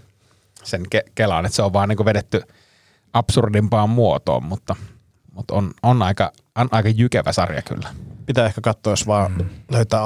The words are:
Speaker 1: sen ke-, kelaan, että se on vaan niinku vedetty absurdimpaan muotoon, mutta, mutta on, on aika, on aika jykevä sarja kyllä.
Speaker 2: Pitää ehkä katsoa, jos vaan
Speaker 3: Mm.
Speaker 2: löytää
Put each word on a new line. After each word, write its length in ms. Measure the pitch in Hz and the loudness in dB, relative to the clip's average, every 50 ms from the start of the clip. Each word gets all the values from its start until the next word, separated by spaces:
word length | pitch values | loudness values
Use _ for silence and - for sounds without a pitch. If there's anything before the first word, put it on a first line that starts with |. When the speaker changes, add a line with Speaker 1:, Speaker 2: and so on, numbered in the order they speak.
| - _ _ _ _ _ _ _ _ _ _ - - | -20 _ _ _ _ _ _ _ _ _ _ -20 -12
Speaker 1:
sen 180 | - - 90 87 92 - | -8 -8 -8 -4 -2 -2
ke-, 160 | 107 - - _ | -2 -2 -2 _
kelaan, 320 | - 110 101 90 82 85 | -2 0 0 0 0 -2
että 100 | - - | -2 -2
se 60 | - 107 | 0 0
on 100 | 98 90 | 0 2
vaan 160 | 101 98 101 | 2 0 0
niinku 160 | 107 - 110 | 0 0 0
vedetty 380 | 95 104 104 - - - 208 - - _ _ _ _ _ _ _ _ _ _ _ _ - | 0 0 0 0 -2 -4 -4 -4 -6 _ _ _ _ _ _ _ _ _ _ _ _ -2
absurdimpaan 800 | 117 117 - - - 107 104 104 104 104 98 120 107 104 107 | 0 0 2 2 2 2 2 2 2 2 2 2 2 2 4
muotoon, 520 | 113 120 117 104 73 67 - - 71 60 62 | 4 4 4 4 2 0 0 0 -2 -2 -2
mutta, 320 | 78 92 - - - 107 - - - - - _ _ _ _ _ _ - | -4 -6 -6 -6 -6 -6 -6 -8 -14 -20 -20 _ _ _ _ _ _ -16
mutta 220 | 92 - - - | -14 -8 -4 -2
on, 160 | 104 98 90 - - - | -2 -2 -2 -4 -2 0
on 200 | 120 123 123 104 | 2 2 4 2
aika, 300 | 90 98 - 101 82 - _ _ _ - | 2 0 0 -2 -2 -4 _ _ _ -4
on 140 | - 123 120 | -2 -2 0
aika 180 | - 113 104 107 | 0 2 2 2
jykevä 440 | 110 107 120 123 - 117 - - - | 2 2 2 2 2 0 0 0 0
sarja 300 | - 87 85 80 67 - | 0 0 0 -2 -4 -6
kyllä. 260 | - - - - - - - - - - - - | -8 -8 -8 -8 -10 -12 -14 -16 -18 -18 -10 -8
Speaker 2:
Pitää 200 | - 127 127 117 | -2 0 0 2
ehkä 140 | 110 107 - | 0 0 -2
katsoa, 320 | 107 117 107 - - 110 101 | -2 -2 -2 -2 -2 -2 -2
jos 140 | 98 - | -2 0
vaan 260 | 107 104 104 98 92 92 | 0 2 2 2 0 0
Speaker 3:
Mm. 120 | 90 90 90 - - - - | -2 -4 -4 -6 -10 -8 -4
Speaker 2:
löytää 340 | 127 117 117 107 - 110 107 | -2 0 0 0 0 0 2